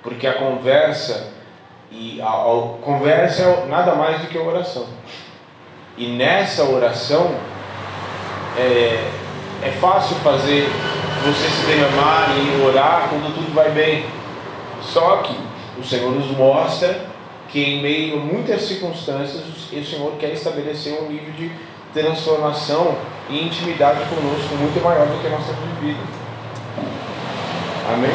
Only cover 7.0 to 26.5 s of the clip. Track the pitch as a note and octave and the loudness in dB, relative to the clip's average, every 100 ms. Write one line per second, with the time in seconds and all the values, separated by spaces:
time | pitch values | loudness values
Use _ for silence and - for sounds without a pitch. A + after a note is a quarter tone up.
7 | - D3+ F3 - - - - - - - | 2 4 4 0 -6 -12 -12 -10 -10 -10
8 | - - - - - - B2+ A#2+ A#2 A2+ | -10 -8 -8 -8 -6 0 4 6 4 2
9 | - - - - - - - - F3+ G3 | -2 -6 -8 -10 -10 -6 -4 2 4 4
10 | F#3+ E3+ G3 F#3 C#3+ C#3+ C#3+ G#2+ - - | 2 2 2 4 4 2 2 0 -2 -2
11 | - - C#3 C#3+ - - - D3+ C#3+ C3+ | -2 0 0 2 2 0 2 4 4 4
12 | D3 D#3+ - C#3 C#3+ C#3 C3+ C3 C#3+ E3+ | 4 4 4 2 2 4 6 6 6 4
13 | D#3 D3+ D3+ D#3 D#3+ D3 D#3 D#3 D#3 D3+ | 2 -2 -4 -4 -2 4 4 6 2 2
14 | - - - - - - - - - E3+ | -2 -8 -10 -12 -12 -12 -12 -10 0 2
15 | E3+ G3 - A#2+ - - - - - B2 | 4 4 2 -6 -8 -12 -14 -12 -4 -2
16 | B2 C#3 C3+ C3 C3 D3 D#3 - F3+ F#3 | 0 0 -2 4 6 6 2 2 0 0
17 | - - - - - C#3+ C#3+ C#3+ C#3+ D3+ | -6 -14 -16 -18 -6 -2 0 0 0 0
18 | D#3 D3+ D3 G3 B3+ G#3 - F#3+ F3+ D#3+ | 0 -2 -2 -2 0 0 0 -4 -4 -6
19 | - C#3 C#3+ E3 D#3+ D#3+ - C#3+ D3 D#3 | -6 -4 -4 -6 -10 -12 -10 -8 -8 -6
20 | D3 - D3+ D#3 D#3 D3 D3 D3 D3 D#3 | -6 -4 -4 -4 -4 -4 -4 -6 -6 -6
21 | D#3 D3+ D3+ D#3 E3 - - - - D#3 | -6 -8 -10 -8 -10 -10 -16 -18 -8 -2
22 | D#3 D#3+ D#3+ D3+ D3+ D3 - D3 F3 - | 0 0 0 2 2 -2 0 2 2 0
23 | - - - C#3+ E3 - F3 D#3+ C#3+ D3+ | -6 -12 -8 -4 -4 -4 -6 4 4 4
24 | D#3 E3 C#3+ D3 C#3 C#3+ D3 E3 E3+ E3 | 0 -2 0 -2 -2 -2 0 2 2 4
25 | D3 B2 B2 D3+ - - E3 E3 D3 D3+ | 4 2 -2 -2 -4 -6 -6 -4 -4 -4
26 | - - - - - | -8 -10 -12 -12 -12